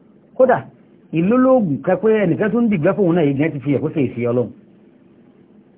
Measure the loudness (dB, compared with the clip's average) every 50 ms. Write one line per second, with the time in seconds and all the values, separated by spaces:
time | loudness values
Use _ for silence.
0 | _ _ _ _ _ _ 0 2 4 4 4 0 -2 -8 -18 _ _ _ -20 _
1 | _ _ -4 -2 0 2 2 2 4 4 4 2 2 0 -2 -4 -2 -2 -2 0
2 | 0 0 2 2 2 0 0 0 -2 -2 0 0 0 0 0 0 0 0 0 2
3 | 0 0 2 2 2 0 0 0 -2 -2 -4 -4 -4 -2 -2 -2 -2 -4 -2 -2
4 | -4 -4 -4 -4 -4 -2 -2 -2 -2 -4 -8 -14 -20 -20 -20 -20 _ -20 _ _
5 | _ _ _ _ _ _ _ _ -20 _ -20 -20 _ _ _